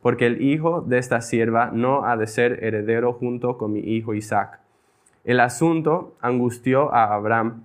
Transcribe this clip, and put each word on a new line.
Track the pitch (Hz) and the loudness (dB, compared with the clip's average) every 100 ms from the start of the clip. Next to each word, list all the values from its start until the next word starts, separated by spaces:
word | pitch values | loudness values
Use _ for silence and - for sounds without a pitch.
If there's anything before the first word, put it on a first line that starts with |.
porque | 120 120 120 | -2 2 0
el | 117 | 2
hijo | 139 156 165 170 | 0 0 -2 -2
de | - 123 | 0 -2
esta | 127 120 | 0 -4
sierva | - 117 113 113 120 | -2 0 2 2 0
no | 113 127 139 | 0 0 0
ha | 110 117 | 0 -2
de | 110 | -2
ser | 120 120 - | 0 0 0
heredero | 110 107 107 117 123 | -4 -2 0 0 0
junto | 123 123 123 123 120 | -2 -4 -4 -4 -4
con | 107 | -4
mi | 104 | -4
hijo | - 113 110 | -2 -4 -4
Isaac". | 107 107 104 98 - _ _ _ _ _ _ | -6 -2 -2 -2 -8 _ _ _ _ _ _
El | - 123 | 0 4
asunto | 123 - 165 160 151 175 - - | 4 2 0 2 2 0 -2 -6
angustió | 123 123 123 113 127 131 147 | -2 0 0 -2 0 2 4
a | 120 107 | 4 2
Abraham | 104 107 113 113 113 | 2 2 2 0 -4